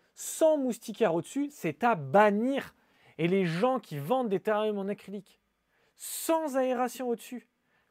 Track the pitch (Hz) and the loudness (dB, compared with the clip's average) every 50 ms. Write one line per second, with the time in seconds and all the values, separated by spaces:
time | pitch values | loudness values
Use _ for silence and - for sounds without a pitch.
0 | _ _ _ - - - - - 320 311 311 294 262 254 220 - - - 208 - | _ _ _ -14 -12 -10 0 2 4 4 4 4 0 -2 -4 -6 -8 -12 -2 2
1 | 226 180 165 170 160 - - 277 285 285 - - - 175 - - 240 240 226 165 | 2 2 2 0 -2 -4 -6 -6 -6 -6 -6 -6 -6 -6 -4 0 0 0 0 0
2 | 139 131 131 196 214 214 202 208 226 262 277 247 - - - _ _ _ _ _ | -2 2 6 6 6 6 6 2 0 0 -2 -4 -6 -8 -16 _ _ _ _ _
3 | _ - _ - 160 170 190 196 185 170 160 175 226 254 262 233 - - 156 143 | _ -20 _ -2 0 2 2 2 2 0 0 0 0 0 0 -2 -4 -6 -8 -8
4 | 139 160 247 262 247 220 196 180 - 214 214 208 214 214 208 202 196 196 202 202 | -2 0 0 0 0 0 -2 -2 0 0 0 0 0 -2 -2 -4 -4 -6 -8 -8
5 | - 196 196 202 - _ _ _ _ _ _ _ _ _ _ _ _ _ _ _ | -10 -14 -14 -14 -14 _ _ _ _ _ _ _ _ _ _ _ _ _ _ _
6 | - - - - - - 330 320 320 294 254 269 262 254 254 240 254 240 - - | -14 -12 -10 -8 -2 0 0 0 0 -2 0 0 0 0 0 0 -2 -4 -4 -6
7 | 254 247 233 240 - - 254 233 - _ _ _ _ _ _ _ _ _ | -4 -4 -4 -4 -6 -12 -14 -14 -16 _ _ _ _ _ _ _ _ _